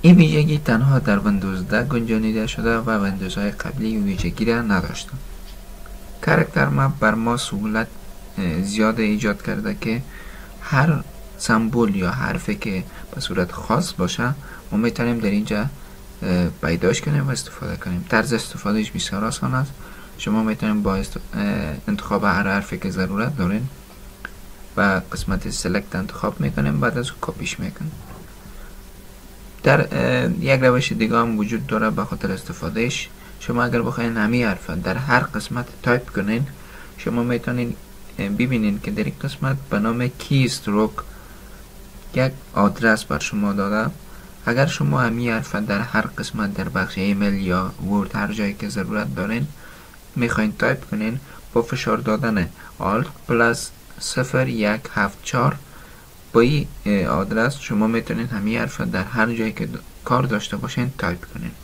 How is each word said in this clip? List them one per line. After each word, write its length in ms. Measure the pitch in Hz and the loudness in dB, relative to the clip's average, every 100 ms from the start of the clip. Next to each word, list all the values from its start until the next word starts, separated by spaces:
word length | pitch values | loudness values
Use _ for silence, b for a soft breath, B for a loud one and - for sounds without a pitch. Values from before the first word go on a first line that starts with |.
این 140 | 170 180 | 12 12
ویژگی 420 | 156 151 156 151 | 10 6 4 2
تنها 400 | - 113 135 131 | 4 4 6 6
در 200 | 113 101 | 6 4
ویندوز 500 | 104 101 95 92 92 | 4 2 2 -2 0
ده 160 | 104 | 0
گنجانیده 640 | 123 123 117 110 110 110 110 | 2 0 2 2 2 2 0
شده 320 | - 117 117 | 0 2 2
و 260 | 113 107 | 2 2
ویندوزهای 460 | 98 95 92 98 101 | 2 0 -4 -2 -2
قبلی 360 | 101 - 131 110 | -2 -6 -2 0
این 180 | 110 | 2
ویژگی 400 | 101 92 85 - | 0 0 -2 0
را 180 | 110 117 | 2 2
نداشتن. 560 | 113 95 78 - - 131 - - - - - - - - - - - | 2 2 0 -6 -8 -10 -10 -12 -14 -14 -16 -16 -14 -14 -14 -6 2
کرکتر 420 | 160 165 - 139 | 4 4 2 2
مپ 300 | 139 135 - | 4 2 4
بر 160 | 107 | 2
ما 220 | 110 117 117 | 4 0 0
سهولت، 500 | - 101 107 110 113 - - - - - | -2 -4 0 0 -2 -8 -14 -14 -12 -4
اه، 240 | 90 80 | -2 0
زیاد 380 | 98 104 110 113 | 0 2 2 4
ایجاد 420 | 107 107 107 101 | 2 2 0 0
کرده 340 | - 104 104 101 | -4 -4 -4 -4
که 220 | 120 120 135 B B B B - | -2 -2 -4 B B B B -12
هر 400 | - 135 156 139 - - - - | 2 4 6 4 -2 -14 -16 -8
سمبول 580 | - 113 113 117 110 98 | 2 2 4 4 4 4
یا 140 | 90 | 0
حرفی 440 | - 107 95 - | 0 -2 -2 -2
که 300 | 104 113 92 - B B | -4 -2 -4 -4 B B
به 60 | - | -6
صورت 320 | - 95 90 | -2 0 0
خاص 400 | - - 117 175 | -2 0 2 2
باشه، 420 | - 87 - 120 143 B B B | 0 0 2 0 0 B B B
ما 60 | 104 | 2
می‌تونیم 400 | 117 113 120 117 | 2 2 0 2
در 120 | 104 | 2
اینجا، 360 | 104 107 104 131 B B B - - | 2 2 0 0 B B B -16 -8
اه، 260 | - 90 87 | 0 2 2
پیداش 520 | - - 85 175 156 | 0 0 2 2 2
کنیم 280 | - 147 139 | 2 2 2
و 20 | |
استفاده 460 | 123 - - 87 87 | -2 -6 -10 -8 -6
کنیم. 280 | - 87 - | -2 -4 2
طرز 240 | 113 110 | 2 2
استفادهش 580 | 113 - - 104 107 107 | 0 -2 -6 0 0 0
بسیار 340 | 90 - 98 | -4 -4 -2
آسان 300 | 110 131 127 | -2 -2 0
است. 180 | 131 139 - B B B - | 0 -2 -6 B B B -8
شما 240 | - 107 | 0 2
می‌تونیم 400 | 110 107 107 107 | 2 0 0 2
با 140 | 101 98 | 2 0
است-، 240 | - - - | -2 -6 -6
اه، 400 | 107 101 90 78 73 - | -2 0 0 -2 -4 -2
انتخاب 360 | 101 - 101 | -2 0 2
هر 180 | 101 95 | 2 2
حرفی 360 | 98 98 95 92 | 2 0 -2 -4
که 120 | 98 | -4
ضرورت 460 | 85 92 98 120 143 | -2 0 0 -2 0
دارین 320 | 90 104 131 - - - - - - - - - - - | 0 0 -4 -8 -18 -18 -18 -14 -14 -14 -16 -16 -8 0
و 240 | 101 95 - | 2 2 -2
قسمت 380 | 90 - 98 107 | -6 -2 -2 -2
سلکت 460 | - 90 98 - - | -4 0 -2 -2 -6
انتخاب 440 | 98 - - - | -4 -4 -4 -2
می‌کنیم، 400 | 143 - - 147 | -2 0 0 2
بعد 180 | 123 120 | 0 0
از 120 | 123 | -6
او 60 | - | -6
کپیش 400 | - - - - | -8 -6 -6 -6
می‌کنیم. 320 | 202 - 156 - - - - - B B B B - - - - - - - - | -8 -6 -8 -8 -14 -14 -16 -16 B B B B -18 -18 -18 -18 -18 -18 -18 0
در، 260 | - 143 - | 4 4 4
اه، 540 | - 123 151 151 - | 0 2 2 2 0
یک 160 | 135 131 | 4 6
روش 320 | 127 123 - | 6 6 2
دیگه 240 | 110 113 117 | 2 4 4
هم 220 | 117 107 | 2 2
وجود 280 | 104 113 - | 0 -2 0
داره 240 | 110 110 | 2 2
به 140 | - | 0
خاطر 280 | 104 - 98 | -2 -2 -4
استفادهش. 760 | 95 - 87 85 110 120 - - B B B | -4 -6 -6 -4 0 0 -2 -8 B B B
شما 240 | - 120 | -2 0
اگر 180 | 120 120 | 2 2
بخواین 340 | 117 117 117 113 | 0 0 -2 2
همین 300 | 107 123 110 | 2 4 2
حرف 240 | 92 - | -2 -4
در 260 | 87 90 90 | -4 -2 -2
هر 240 | 135 123 | 4 4
قسمت 460 | - 107 - 123 123 - | 2 -4 -4 -6 -6 -4
تایپ 280 | - 123 - | 2 2 0
کنین، 360 | - 101 117 139 B B B B - | -2 0 0 -2 B B B B -8
شما 260 | - 117 | -4 0
می‌تونین، 540 | 120 120 - 123 120 - - - - - | 0 0 0 -2 -2 -6 -12 -18 -14 -6
اه، 100 | 101 | -4
ببینین 520 | 104 127 123 107 101 | 0 2 4 2 0
که 100 | - | -2
در 140 | 104 | -2
این 100 | 107 - | -2 -2
قسمت 340 | - - 135 139 - | -6 -2 -2 -2 0
به 80 | 104 | 0
نام 300 | 110 117 123 | 2 2 -2
کی 360 | - - 139 | -4 2 4
استروک 460 | 123 - - 104 110 - - B B B B B B - - - - | 4 0 0 2 2 -2 -12 B B B B B B -18 -18 -16 -4
یک 180 | 127 131 135 - | 0 0 0 -6
آدرس 520 | - 101 - 113 110 | 2 2 4 2 2
بر 140 | - 71 | 0 -4
شما 340 | - 107 101 | -2 0 0
داده. 380 | 101 98 107 123 - B B B B - | 0 0 0 0 -4 B B B B 0
اگر 200 | 120 151 | 2 2
شما 340 | - 143 143 | 2 2 4
همین 300 | 117 113 120 | 2 2 0
حرف 240 | 113 - | 0 -2
در 260 | - 104 101 | -4 0 -2
هر 260 | 117 107 - - | 0 0 -2 -4
قسمت 360 | - 110 104 | -6 -2 -2
در 140 | - 95 | -2 -2
بخش 300 | - 92 - | 0 -2 0
ایمیل 360 | 98 98 101 | 2 4 2
یا 380 | 98 95 90 92 - 90 | 2 2 2 0 -4 0
ورد 260 | 104 95 104 | 0 0 -2
هر 160 | 101 | -2
جایی 220 | 104 101 | 0 -2
که 140 | 98 107 | -2 -6
ضرورت 460 | 104 92 107 131 | -4 -2 -2 -2
دارین 320 | 67 98 117 147 B B B B B - - | -2 -2 0 -2 B B B B B -8 -2
می‌خواین 360 | 117 110 107 - | 0 2 0 2
تایپ 320 | 117 135 - | 0 0 -2
کنین، 300 | 107 110 127 B B B | -2 -2 -4 B B B
با 100 | 117 | 0
فشار 340 | 117 127 - 107 | 0 -2 0 0
دادن 520 | - 107 113 104 87 B B B | 0 0 2 0 0 B B B
آلت 280 | 92 107 - - - | -2 0 -2 -8 0
پلاس 420 | 120 117 117 - - - - | 4 4 2 -4 -14 -18 -10
صفر 500 | - - 131 127 131 | -4 -2 0 2 2
یک 320 | 117 104 113 - | 2 0 0 -2
هفت 240 | - 98 - | 0 0 -2
چهار 340 | - 127 135 139 B B B B B - - | -2 2 2 0 B B B B B -20 2
با 80 | 117 | 6
این، 260 | 123 151 139 - 104 | 6 4 0 -4 0
اه، 180 | 101 | 2
آدرس 520 | 73 69 98 107 120 - | 2 2 2 2 0 0
شما 260 | - 104 110 | -2 2 2
می‌تونین 400 | 113 - 113 120 | 2 -2 -4 -2
همین 320 | 107 104 113 | -2 0 0
حرف 220 | 117 - | -2 -2
در 240 | - 92 | -2 -2
هر 300 | 98 120 110 | -2 0 2
جایی 180 | 117 110 | 2 -2
که 140 | - - | -2 -6
د-، 120 | - - - | -6 -12 -14
کار 180 | - 123 | 0 2
داشته 340 | 135 107 - 104 | 2 0 -2 -6
باشین 340 | 120 - 123 - | -4 -2 -4 -2
تایپ 260 | 87 87 - | -4 -4 -8
کنین. 160 | - 58 - | -10 -10 -10